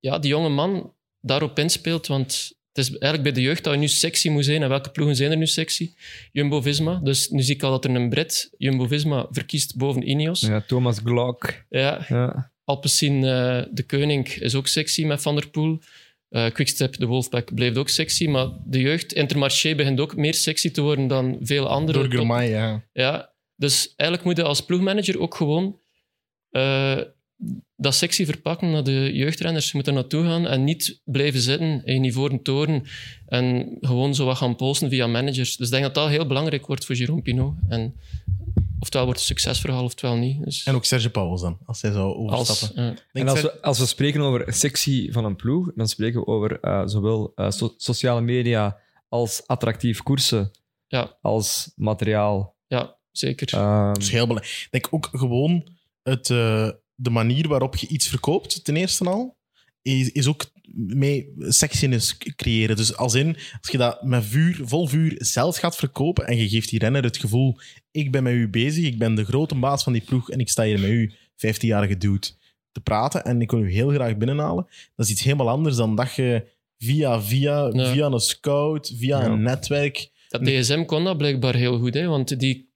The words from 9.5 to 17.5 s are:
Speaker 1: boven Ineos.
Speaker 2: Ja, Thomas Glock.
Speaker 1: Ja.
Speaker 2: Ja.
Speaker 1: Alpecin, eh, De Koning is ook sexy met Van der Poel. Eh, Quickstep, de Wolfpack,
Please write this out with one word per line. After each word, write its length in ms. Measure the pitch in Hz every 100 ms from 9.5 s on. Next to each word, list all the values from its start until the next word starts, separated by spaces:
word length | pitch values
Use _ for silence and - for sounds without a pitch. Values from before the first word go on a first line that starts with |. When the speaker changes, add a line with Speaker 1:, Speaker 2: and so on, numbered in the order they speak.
| 156 - 123
Speaker 1:
boven 320 | 135 131 -
Ineos. 320 | 139 156 180
Speaker 2:
Ja, 200 | 110 107
Thomas 380 | - 127 123 107
Glock. 600 | 113 120 123 123 - - -
Speaker 1:
Ja. 360 | 131 139 - 165
Speaker 2:
Ja. 440 | 120 123 135 127 _
Speaker 1:
Alpecin, 500 | - 139 139 - 147 139
eh, 380 | 131 127 127 123 127
De 120 | - 127
Koning 420 | 139 147 143 123
is 260 | - -
ook 120 | 131 131
sexy 380 | - 151 -
met 180 | 156 147
Van 120 | -
der 140 | 147 147
Poel. 300 | - 156 160 - - - _ _
Eh, 220 | 113 117
Quickstep, 460 | - 139 - 131 -
de 100 | 120
Wolfpack, 480 | 127 123 120 117